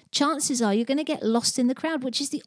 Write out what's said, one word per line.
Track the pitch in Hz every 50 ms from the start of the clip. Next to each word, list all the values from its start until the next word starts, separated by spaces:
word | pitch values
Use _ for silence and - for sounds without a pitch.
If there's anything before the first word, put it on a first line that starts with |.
| _ _
chances | - - 285 294 640 - - - 277 247
are | 233 208 196
you're | 220 233
gonna | - 269 294 311
get | 320 302 - -
lost | 220 226 240 233 - - -
in | 247 240
the | 262
crowd, | - - 320 330 285 254
which | 269 233 -
is | 285 -
the | - 294 -